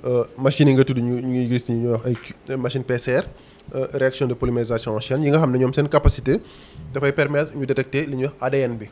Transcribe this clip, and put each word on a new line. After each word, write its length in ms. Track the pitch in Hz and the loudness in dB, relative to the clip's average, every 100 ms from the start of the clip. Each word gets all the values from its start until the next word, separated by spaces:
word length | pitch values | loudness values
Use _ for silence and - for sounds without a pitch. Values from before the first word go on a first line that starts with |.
Euh, 200 | 127 123 117 - | 0 0 -2 0
machine 300 | 135 139 143 | -2 4 6
yi 40 | 131 | 6
nga 80 | |
tudd 140 | 131 127 | 4 2
ñu, 240 | 120 123 | -2 -2
ñuy 260 | 127 127 123 | -2 -2 0
gis 220 | 123 120 | -2 0
ni 60 | 117 | -2
ñuy 120 | 120 | 0
wax 140 | 113 123 | -2 -2
ay 80 | 120 | -6
Q, 420 | - - - 131 | -8 -18 -8 -4
machine 260 | 127 135 | -4 -4
P 140 | 120 123 | -2 -4
C 220 | - 127 | 0 0
R, 60 | 139 - - - - 131 | -2 -12 -20 -20 -10 -6
euh, 120 | 131 | -4
réaction 320 | 139 131 131 135 | 0 0 2 -2
de 60 | |
polymérisation 640 | 120 127 120 117 117 117 107 | 0 0 0 0 -2 -2 -6
en 40 | |
chaîne, 220 | - 131 | -2 0
yi 80 | 151 | 2
nga 80 | 151 | 4
xam 140 | 151 | 4
ne 60 | 127 | 2
ñoom 140 | 127 | 2
seen 140 | 131 143 | 2 2
capacité 540 | 117 - - 123 185 - - - - - | 4 4 2 0 0 -2 -20 -20 -20 -8
dafay 220 | 135 139 | -2 0
permettre 420 | 139 143 147 156 - | 2 0 0 -2 -4
ñu 100 | 135 | -2
détecter 420 | 135 131 143 147 | -2 0 -2 -2
li 80 | 131 | -4
ñuy 100 | 135 | -4
wax 100 | - | -4
A 80 | 127 | -2
D 80 | 139 | 0
N 200 | 127 113 | 0 -4
bi. 100 | 107 | -10